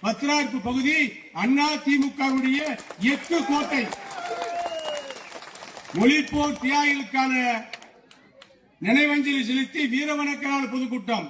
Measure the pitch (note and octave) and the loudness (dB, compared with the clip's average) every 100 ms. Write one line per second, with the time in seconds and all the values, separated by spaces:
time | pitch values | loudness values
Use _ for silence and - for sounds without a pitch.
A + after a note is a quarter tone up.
0 | G3 A3+ C#4+ D4 C#4 C4 G3 B3+ C4 D#4 | -2 -2 2 2 2 -2 -2 0 2 2
1 | C4+ - - D#3+ G#3+ C#4 D4 D4+ C4+ C#4+ | 2 -2 -12 -2 2 4 4 2 2 2
2 | C#4 - C4+ C4 C4 C4+ D4+ A#3+ - - | 2 0 0 2 2 0 0 -6 -10 -2
3 | G#3+ C#4+ - E4+ C#4 D4 - C4+ A3 - | 0 0 0 0 2 0 2 -2 -2 -6
4 | - - - F5 F5 F5 E5+ E5 D#5 D5 | -10 -10 -6 -6 -4 -4 -4 -6 -6 -8
5 | C5+ - - - - - - - - D#3 | -8 -14 -14 -16 -14 -14 -14 -16 -8 4
6 | A#3 D4+ - D4 D4 - B3+ D4 D4 C#4+ | 6 6 2 0 0 0 0 2 2 0
7 | A3 C4 C4 C4 B3 A#3 A3+ - - - | 0 0 2 2 0 -2 -6 -16 -18 -20
8 | _ - - - - _ _ _ F#3+ C4 | _ -20 -20 -20 -20 _ _ _ 2 4
9 | D4 D4 C#4 C#4 A3+ B3+ C4 E4 C#4+ B3+ | 4 2 2 0 0 0 -2 0 0 0
10 | D4+ D4 C#4+ C#4 C#4+ C#4 B3+ B3+ B3+ A#3+ | 0 -2 -2 -2 -2 -2 -2 -2 -4 -4
11 | G3 G#3+ D3+ | -2 -2 -4